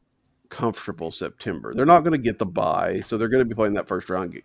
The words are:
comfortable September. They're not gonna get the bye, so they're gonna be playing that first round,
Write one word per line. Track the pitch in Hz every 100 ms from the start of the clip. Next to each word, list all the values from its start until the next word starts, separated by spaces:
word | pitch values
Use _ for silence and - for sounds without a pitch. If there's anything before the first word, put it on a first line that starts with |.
| _ _ _ _ -
comfortable | - 117 104 - 82 82
September. | - 78 - - 85 53
They're | 113
not | 139 175
gonna | 160 156
get | 117 107
the | 98
bye, | 90 85 92 87 92
so | - 113
they're | 113
gonna | 127
be | 123 113
playing | 107
that | 101 -
first | 92 -
round, | 92 90 85